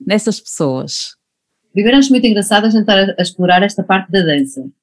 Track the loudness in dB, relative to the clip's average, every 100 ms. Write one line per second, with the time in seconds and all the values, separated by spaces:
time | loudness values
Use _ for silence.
0 | -2 -2 -2 -6 -8 -4 -4 -4 -8 -10
1 | -12 -16 _ _ _ _ _ -2 2 4
2 | 4 2 2 0 0 0 2 2 2 2
3 | 0 -2 -6 -2 2 2 2 -2 -2 -2
4 | 0 -2 0 0 -2 -6 -16 -18